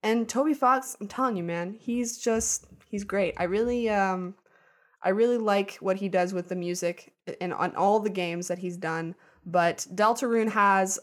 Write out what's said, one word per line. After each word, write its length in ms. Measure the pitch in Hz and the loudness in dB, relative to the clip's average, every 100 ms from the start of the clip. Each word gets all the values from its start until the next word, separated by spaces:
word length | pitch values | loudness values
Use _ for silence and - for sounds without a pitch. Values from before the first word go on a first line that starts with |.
And 260 | 214 233 233 | 2 2 2
Toby 240 | 233 302 | 0 2
Fox, 420 | 277 254 262 254 - | 4 4 2 0 -12
I'm 80 | 202 | -10
telling 300 | - 262 196 | -2 -2 -2
you, 40 | |
man, 300 | 170 170 180 | -4 -4 -6
he's 460 | 220 - 240 233 - | -8 -4 -2 -4 -2
just, 480 | 240 226 - - - - | 0 0 0 -4 -8 -20
he's 180 | _ 202 | _ -8
great. 300 | 202 196 185 - | -2 -2 -2 -2
I 60 | |
really, 440 | 175 202 240 240 226 | -2 0 0 0 2
um, 460 | 202 190 185 180 - _ _ _ _ _ _ | 2 2 -2 -6 -10 _ _ _ _ _ _
I 60 | - | 0
really 300 | 196 233 240 | 4 4 4
like 380 | 214 202 196 - | 2 2 0 -4
what 200 | 196 190 | -2 0
he 140 | 196 | 0
does 240 | 185 180 | 0 0
with 160 | 185 175 | -2 -4
the 40 | |
music 600 | 180 175 175 175 175 - _ - - | -4 -4 -2 -4 -4 -16 _ -14 -8
in, 140 | 180 | -6
on 200 | - 180 - | -2 -2 2
all 220 | 190 214 | 2 4
the 120 | 208 | 2
games 360 | 190 175 170 180 | -2 -4 -4 -6
that 100 | 180 | -6
he's 180 | 180 175 | -6 -6
done. 380 | 160 160 165 - _ _ 175 | -6 -4 -6 -10 _ _ -2
But 400 | 175 170 160 - | 2 2 0 -8
Deltarune 560 | 185 214 233 247 233 220 | 2 2 2 2 2 2
has 480 | 208 202 196 190 - | 4 4 4 2 -2